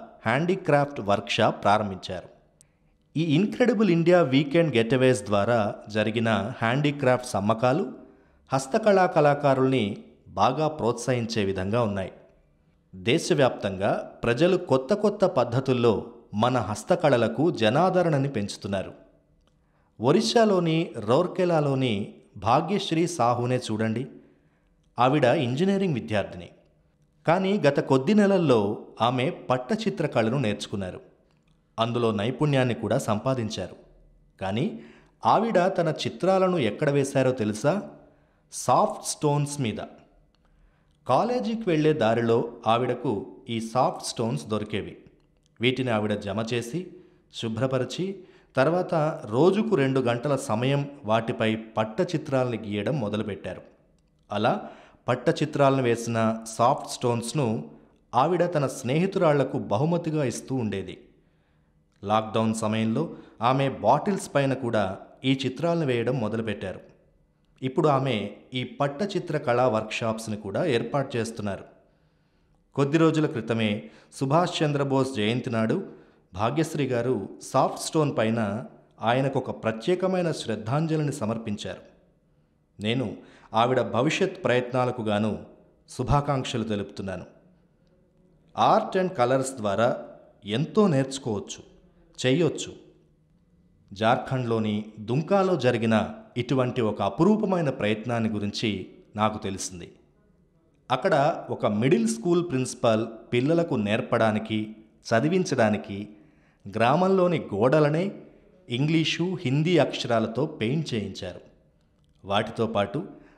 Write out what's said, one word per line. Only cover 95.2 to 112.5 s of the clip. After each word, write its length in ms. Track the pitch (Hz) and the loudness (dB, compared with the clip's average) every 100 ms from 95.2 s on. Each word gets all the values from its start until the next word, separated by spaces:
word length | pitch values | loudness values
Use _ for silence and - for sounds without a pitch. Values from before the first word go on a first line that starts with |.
| 156 196 190 170 | 2 2 2 2
జరిగిన 580 | 123 117 113 110 90 - - - | 2 2 2 2 0 -8 -12 -6
ఇటువంటి 440 | 117 127 123 120 | -2 0 0 0
ఒక 220 | 107 104 | -2 0
అపురూపమైన 680 | 98 123 175 214 214 180 151 | -2 2 4 4 2 0 -2
ప్రయత్నాన్ని 600 | 131 104 110 123 117 110 | -2 -2 -2 -2 -2 -2
గురించి 580 | 104 101 - 113 95 - - - 101 | -2 -4 -4 -4 -4 -8 -18 -12 -2
నాకు 260 | 107 107 | -2 -2
తెలిసింది. 500 | 98 95 - 90 87 - _ _ _ _ _ _ _ _ - | -8 -8 -10 -12 -16 -20 _ _ _ _ _ _ _ _ -6
అక్కడ 540 | 135 294 147 143 - - | -2 2 2 2 0 -6
ఒక 160 | 117 120 | -2 -2
మిడిల్ 420 | 104 131 226 226 | 2 2 2 2
స్కూల్ 400 | - 175 175 170 | -2 0 0 0
ప్రిన్సిపాల్ 580 | 131 127 - 120 110 117 - - | -2 -4 0 2 2 0 -8 -4
పిల్లలకు 420 | 120 135 170 170 | 0 2 2 0
నేర్పడానికి, 1000 | 127 104 110 - 120 110 107 - 110 107 - - _ - | -2 0 -2 0 2 2 2 -2 -4 -4 -10 -20 _ -2
చదివించడానికి 1000 | 117 147 185 175 131 107 101 - 101 104 - - _ _ _ 104 | 0 2 0 0 2 2 2 -4 -10 -12 -16 -20 _ _ _ -8
గ్రామంలోని 680 | 101 117 151 185 190 180 156 | 0 2 4 4 4 2 0
గోడలనే 760 | - 98 120 156 147 156 202 - - - _ _ - | -2 2 4 4 4 2 -2 -6 -16 -20 _ _ -6
ఇంగ్లీషు, 680 | 120 147 165 156 - 175 180 | -2 2 2 2 0 -2 -2
హిందీ 380 | 127 135 156 170 | 0 0 4 4
అక్షరాలతో 680 | 131 - - 117 110 120 156 | 2 0 -2 0 0 -2 -4
పెయింట్ 480 | - 110 156 151 | -2 -2 -2 -4
చేయించారు. 460 | 117 98 90 92 87 - _ _ _ _ _ _ _ | -6 -6 -10 -12 -14 -20 _ _ _ _ _ _ _
వాటితో 420 | 92 101 110 | -2 0 0